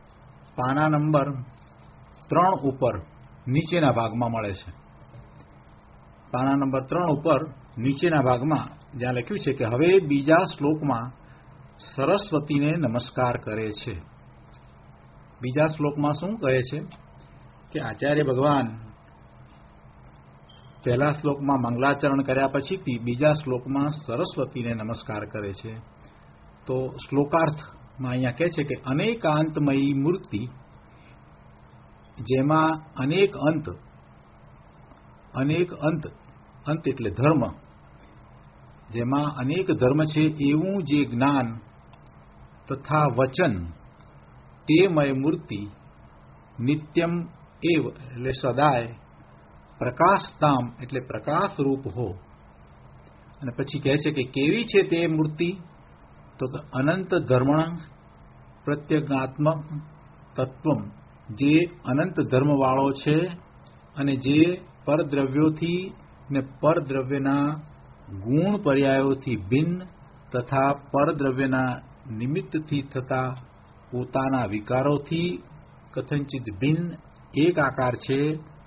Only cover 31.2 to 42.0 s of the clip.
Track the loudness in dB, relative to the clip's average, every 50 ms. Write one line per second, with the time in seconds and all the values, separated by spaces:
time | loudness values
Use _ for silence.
31.2 | -20 -20 -20 -20 -20 -20 -20 -20 -20 -20 -20 -20 -20 -20 -20 -20 -20 -20 -14 -12
32.2 | -2 0 2 2 4 4 4 4 4 2 0 -2 -8 -16 -8 -4 -2 0 4 4
33.2 | 4 2 2 0 0 0 0 0 -4 -8 -12 -12 -16 -20 -20 -20 -20 -20 -20 -20
34.2 | -20 -20 -20 -20 -20 -20 -20 -20 -20 -20 -20 -20 -20 -20 -20 -20 -20 -20 -20 -20
35.2 | -20 -12 -6 -2 0 0 2 0 0 -2 -2 -4 -2 -2 -2 -2 -6 -10 -16 -18
36.2 | -20 -20 -20 -20 -20 -20 -20 -12 -4 -4 -4 -2 -2 -4 -4 -2 -4 -4 -2 2
37.2 | 2 4 4 2 0 -2 -6 -12 -20 -20 -20 -20 -20 -20 -20 -20 -20 -20 -20 -20
38.2 | -20 -20 -20 -20 -20 -20 -20 -20 -20 -20 -20 -20 -20 -10 -6 -4 -2 0 0 0
39.2 | 0 -2 -4 -2 -2 -2 0 0 0 0 0 2 4 4 4 4 2 2 2 2
40.2 | 2 2 2 2 2 2 4 2 2 0 -2 -2 0 2 2 2 2 0 0 2
41.2 | 2 4 4 2 0 -2 -6 -10 -14 -18 -20 -20 -20 -20 -20 -20